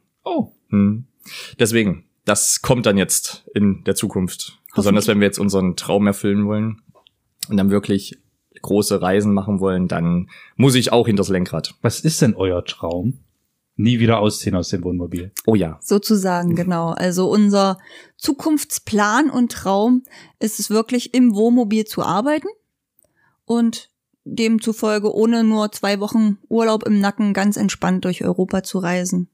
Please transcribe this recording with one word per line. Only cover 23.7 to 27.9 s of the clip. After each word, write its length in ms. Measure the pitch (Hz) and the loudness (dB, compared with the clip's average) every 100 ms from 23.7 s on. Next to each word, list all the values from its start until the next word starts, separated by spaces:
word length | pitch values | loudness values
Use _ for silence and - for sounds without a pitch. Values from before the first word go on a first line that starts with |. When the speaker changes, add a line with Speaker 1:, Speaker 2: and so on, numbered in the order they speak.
| 226 - _ _ _ | -2 -12 _ _ _
Speaker 3:
demzufolge 880 | - - 226 226 226 220 214 214 208 | -10 -2 0 0 -2 -2 -2 0 0
ohne 300 | - 226 233 | 2 2 2
nur 280 | 220 220 214 | 2 2 -2
zwei 280 | - 202 202 | -4 -4 -2
Wochen 380 | 208 226 214 202 - | -2 0 0 0 -2
Urlaub 360 | 226 226 220 214 | 0 2 0 0
im 140 | 208 | 2
Nacken 340 | 202 202 208 | 2 0 0
ganz 240 | 190 202 208 | 0 0 0
entspannt 480 | 196 - 175 | -2 -2 -2